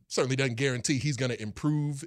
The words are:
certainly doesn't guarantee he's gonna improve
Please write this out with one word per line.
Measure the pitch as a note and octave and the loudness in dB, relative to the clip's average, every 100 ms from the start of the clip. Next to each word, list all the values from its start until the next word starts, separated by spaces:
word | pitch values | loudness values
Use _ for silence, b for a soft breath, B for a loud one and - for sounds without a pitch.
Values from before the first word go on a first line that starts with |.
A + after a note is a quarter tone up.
| - | -4
certainly | - C3 C3 | 0 2 2
doesn't | C3+ A#2 | 0 2
guarantee | C#3 B2 C3+ C3+ | 0 0 0 0
he's | D3+ B2 | 0 0
gonna | B2+ A2 | -2 -2
improve | G#2+ - D3 D3+ D3 C#3 | -6 -2 0 2 0 -4